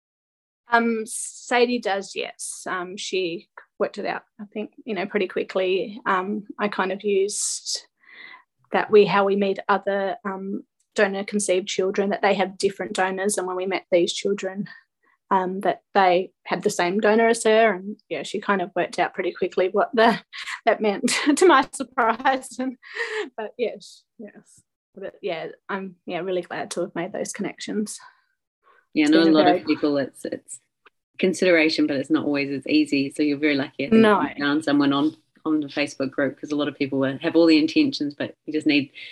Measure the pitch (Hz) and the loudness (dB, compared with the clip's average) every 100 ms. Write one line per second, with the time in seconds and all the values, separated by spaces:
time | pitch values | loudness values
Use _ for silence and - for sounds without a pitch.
0 | _ _ _ _ _ _ - 233 233 220 | _ _ _ _ _ _ 0 0 2 -2
1 | 220 - - - - 247 247 247 208 196 | -4 -10 -12 -12 -2 2 2 0 -2 -4
2 | 196 - - - - - - 185 180 202 | -6 -8 -10 -10 -14 -12 -8 -8 -8 -10
3 | - 185 175 180 - - - - 196 208 | -6 -4 -4 -6 -12 -20 -16 -6 -6 -6
4 | 190 - - - 208 214 214 - - 190 | -8 -8 -10 -20 -14 -10 -12 -12 -8 -6
5 | 196 208 - - - 190 185 185 185 208 | -4 -2 -2 -4 -4 -2 0 0 -2 -6
6 | - 190 190 214 - - 202 202 190 196 | -2 -2 -2 -6 -8 -6 -4 -2 -4 -4
7 | 208 196 196 - - - - - - _ | 0 0 0 -2 -6 -6 -8 -10 -10 _
8 | _ - - - _ _ _ 190 - 214 | _ -20 -20 -20 _ _ _ -4 4 6
9 | 185 202 196 202 196 190 - 196 196 196 | 6 4 2 2 0 -2 0 0 0 -2
10 | 196 - 202 190 196 208 - _ _ - | -2 -4 -8 -8 -8 -10 -10 _ _ 0
11 | 196 196 202 208 202 185 202 - 190 196 | 0 0 -4 -2 0 0 0 -2 -2 0
12 | 196 190 202 196 214 196 196 - 180 - | -2 0 2 2 -2 0 -2 -2 -6 -2
13 | 185 190 202 208 185 185 190 185 - 175 | -2 0 -2 -2 -4 -4 -4 -4 2 2
14 | 170 - 196 202 190 196 - - _ _ | 2 -2 -4 -4 -4 -8 -10 -14 _ _
15 | _ _ - 190 185 190 190 - _ 202 | _ _ -2 0 0 -2 -2 -4 _ 2
16 | 185 180 185 _ - 175 208 196 175 202 | 4 4 0 _ -8 -2 -2 0 -2 2
17 | 214 220 226 226 220 220 226 185 196 214 | 4 4 4 2 4 4 4 2 -6 -12
18 | - 151 - 196 202 196 175 175 - - | -10 -10 -6 -6 -2 -2 -2 -4 -2 -2
19 | 170 - 175 - 185 - 254 202 - - | -4 -2 -6 -4 -4 0 0 0 0 4
20 | 233 185 - - - - 233 202 214 190 | 4 2 -4 -14 -12 -4 0 2 2 2
21 | 247 - 285 285 370 269 269 - 262 - | 2 2 2 4 6 6 4 -4 -6 0
22 | 233 226 277 262 - - 262 247 - 427 | 0 2 0 0 -4 -8 -8 -8 -12 -10
23 | 453 427 339 - 208 - 214 202 - - | -6 -6 -8 -8 -10 -4 -6 -6 -16 -20
24 | _ - 214 - - _ _ _ _ 190 | _ -20 -20 -20 -20 _ _ _ _ -16
25 | 190 - 196 160 160 - - 196 190 175 | -14 -8 -6 -4 -6 -10 -8 -8 -8 -12
26 | - 175 190 185 175 - - - 180 175 | -8 -6 -4 -4 -4 -8 -8 -6 -6 -6
27 | 185 - - - 180 - - 202 208 - | -6 -6 -8 -6 -8 -8 -8 -4 -6 -8
28 | - _ _ _ _ _ _ _ _ 151 | -18 _ _ _ _ _ _ _ _ 0
29 | 147 160 165 156 165 180 - 143 151 143 | 4 6 6 6 6 4 2 0 0 0
30 | 131 - - - - - _ _ _ _ | -2 -6 -10 -10 -14 -20 _ _ _ _
31 | _ - 185 160 185 165 156 156 151 139 | _ -2 -2 2 4 4 4 2 0 0
32 | 135 156 147 143 139 135 - 151 147 143 | 0 0 0 -2 -2 -4 0 2 2 0
33 | 139 - 151 143 151 139 147 - 139 220 | -2 -2 -2 0 0 0 -2 -6 2 6
34 | 214 196 143 135 143 147 151 143 139 139 | 6 4 0 -2 -2 0 2 2 4 2
35 | 151 - _ _ 156 156 139 151 143 - | 0 -4 _ _ -2 -2 -2 -4 -4 -4
36 | 135 - 131 - 151 147 147 139 135 135 | -6 -2 -2 -4 -6 -2 -2 -4 -2 0
37 | 135 135 165 160 165 156 156 160 139 - | -2 -2 0 4 6 6 4 2 2 0
38 | 147 - 131 - - 151 151 143 131 - | -6 -6 -8 -10 -6 -2 2 2 0 -6
39 | - | -18